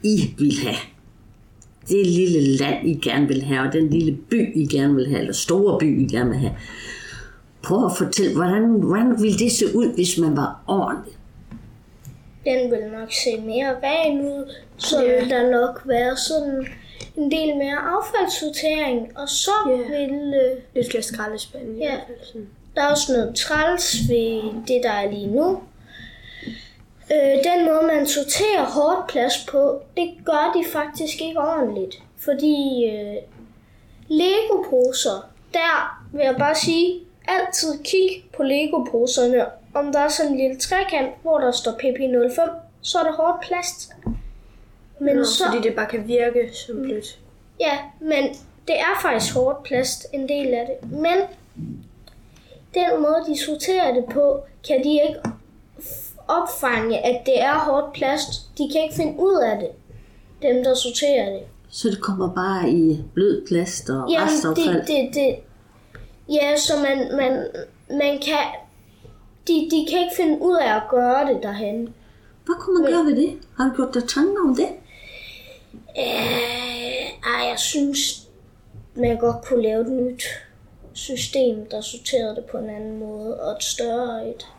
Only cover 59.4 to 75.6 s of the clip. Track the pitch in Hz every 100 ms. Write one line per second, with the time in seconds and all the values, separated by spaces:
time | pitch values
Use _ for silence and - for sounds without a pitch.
59.4 | 233 208 180 - - - - - - -
60.4 | 285 247 254 254 247 240 285 277 196 196
61.4 | - - - - 226 196 196 190 180 185
62.4 | 185 190 175 165 160 151 - - 196 151
63.4 | - 170 180 - - 131 123 - 311 302
64.4 | 320 320 320 339 - 294 247 294 269 -
65.4 | - - _ - - - - - - 294
66.4 | 285 294 294 302 277 269 254 277 262 262
67.4 | 160 - - - _ 277 285 285 285 302
68.4 | - - - - - _ - - - -
69.4 | - 320 320 320 - 359 349 - 330 302
70.4 | 349 349 262 214 - 247 247 262 277 226
71.4 | 208 208 214 226 233 - - - - -
72.4 | - 339 - 359 285 339 302 240 311 -
73.4 | - - 262 254 254 247 240 277 339 403
74.4 | 330 254 359 - - - - - - -
75.4 | 539 -